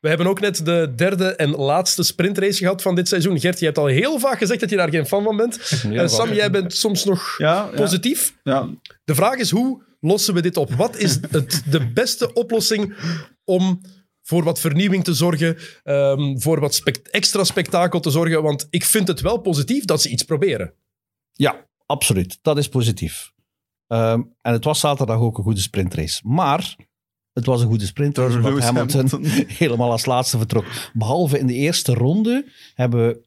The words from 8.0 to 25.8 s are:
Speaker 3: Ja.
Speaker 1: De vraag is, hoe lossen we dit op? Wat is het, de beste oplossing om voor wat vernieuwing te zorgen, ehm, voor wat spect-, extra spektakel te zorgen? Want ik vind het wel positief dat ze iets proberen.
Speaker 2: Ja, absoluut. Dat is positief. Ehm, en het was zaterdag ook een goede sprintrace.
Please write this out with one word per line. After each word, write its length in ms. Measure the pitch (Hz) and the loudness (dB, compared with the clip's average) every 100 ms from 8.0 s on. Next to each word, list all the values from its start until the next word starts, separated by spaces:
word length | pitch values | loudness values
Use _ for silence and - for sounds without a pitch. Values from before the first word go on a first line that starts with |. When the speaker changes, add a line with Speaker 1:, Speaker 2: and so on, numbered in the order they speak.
| 226 302 - _ | -2 -2 -4 _
Speaker 3:
Ja. 260 | - 135 90 - - - | -2 -2 -2 -12 -18 -18
Speaker 1:
De 120 | - 139 | -4 2
vraag 200 | 202 262 | 2 2
is, 140 | 214 | 0
hoe 320 | 196 254 262 _ _ | 0 0 -4 _ _
lossen 340 | 156 202 - | 0 2 2
we 80 | 175 | 0
dit 160 | 170 175 | 0 -2
op? 140 | 139 | -2
Wat 240 | 123 226 226 | 0 -2 0
is 220 | 196 135 196 | 0 0 0
het, 300 | 156 127 160 143 | -2 0 -4 0
de 180 | 156 120 | 0 0
beste 400 | 117 247 - 247 | 0 -2 -2 -2
oplossing 600 | - 233 226 - 220 196 202 156 165 147 _ | -2 0 0 0 0 -2 -4 -8 -8 -10 _
om 380 | - 185 185 180 - - _ _ | -2 2 2 0 -6 -20 _ _
voor 220 | - 165 | -2 0
wat 160 | 160 156 | 0 0
vernieuwing 440 | 165 147 196 190 | 0 2 2 2
te 100 | 180 | 0
zorgen, 440 | 147 170 160 165 160 - - | 0 2 2 0 -2 -8 -18
ehm, 540 | - 139 139 139 143 135 | -2 2 2 2 0 -2
voor 220 | 143 160 | 0 2
wat 140 | 147 - | 2 0
spect-, 340 | - 123 - | -2 -4 -2
extra 340 | 208 - 202 | 0 0 0
spektakel 560 | 185 - 175 175 175 170 | 0 0 0 2 2 0
te 100 | 156 | 0
zorgen? 340 | 143 165 160 | 0 2 2
Want 240 | 151 143 - | 0 -2 -2
ik 160 | 175 - | -2 0
vind 220 | 220 190 | 2 2
het 140 | 160 | 0
wel 160 | 165 233 | 0 0
positief 480 | 196 151 139 277 202 | 0 -2 0 -2 0
dat 160 | 156 | 0
ze 80 | - | 0
iets 140 | 120 | -2
proberen. 500 | - 151 190 113 87 _ _ _ _ _ _ | -2 0 0 -2 -6 _ _ _ _ _ _
Speaker 2:
Ja, 340 | _ 135 - - _ _ | _ 0 0 -12 _ _
absoluut. 540 | 143 - 95 90 - | -4 0 0 0 -2
Dat 160 | - 147 | -2 0
is 120 | 143 | 0
positief. 600 | 131 113 95 80 - - _ _ _ _ _ _ | 0 0 -2 -6 -10 -18 _ _ _ _ _ _
Ehm, 340 | 117 113 117 117 _ | 0 2 0 -2 _
en 120 | 120 | -2
het 100 | 117 | 0
was 160 | 147 151 | 0 0
zaterdag 380 | 151 139 123 113 | 0 0 0 2
ook 180 | 117 110 | 0 0
een 60 | |
goede 160 | 101 101 | -2 -2
sprintrace. 600 | 92 - | -2 -2